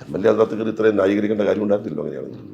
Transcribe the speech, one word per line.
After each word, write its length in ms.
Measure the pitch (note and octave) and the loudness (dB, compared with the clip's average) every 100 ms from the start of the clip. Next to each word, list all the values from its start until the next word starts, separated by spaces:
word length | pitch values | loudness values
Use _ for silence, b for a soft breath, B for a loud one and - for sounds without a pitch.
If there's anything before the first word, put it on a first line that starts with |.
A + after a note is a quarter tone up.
എം 80 | - E2 | -10 0
എൽ 60 | |
എ 40 | A2 | 2
അതിനകത്ത് 240 | G#2+ A2 G#2+ | 4 2 0
കയറി 120 | A2 | -4
ഇത്രയും 220 | G#2+ A2 G2+ | 0 2 4
ന്യായീകരിക്കേണ്ട 460 | F#2+ G#2 G#2 G#2+ F#2+ | 2 2 0 0 0
കാര്യം 140 | G2 G#2 | 0 0
ഉണ്ടായിരുന്നില്ലോ 360 | G2+ G#2+ D2+ | 0 -2 -6
അങ്ങനെയാണെങ്കിൽ. 380 | D2+ C#2 C2+ - - | -6 -8 -10 -14 -18